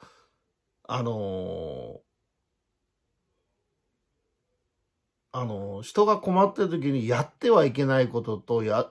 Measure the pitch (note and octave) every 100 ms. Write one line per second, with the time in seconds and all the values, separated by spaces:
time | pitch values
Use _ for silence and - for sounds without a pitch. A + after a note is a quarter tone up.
0 | - _ _ _ _ _ _ _ - B2
1 | A#2+ A2 G2 F#2+ F2+ E2+ D#2+ C2 A1+ G1+
2 | _ _ _ _ _ _ _ _ _ _
3 | _ _ _ _ _ _ _ _ _ _
4 | _ _ _ _ _ _ _ _ _ _
5 | _ _ _ B2+ A#2+ G2+ G2 G2 - -
6 | G#3 G#3 - F#3 G3 G3+ F#3 D#3+ C#3 C3+
7 | A2+ A#2+ C#3+ _ A#3+ G#3+ B2 A#2+ C3+ C3
8 | B2+ A#2+ A2+ G#2 - A#2 G#2+ A2 -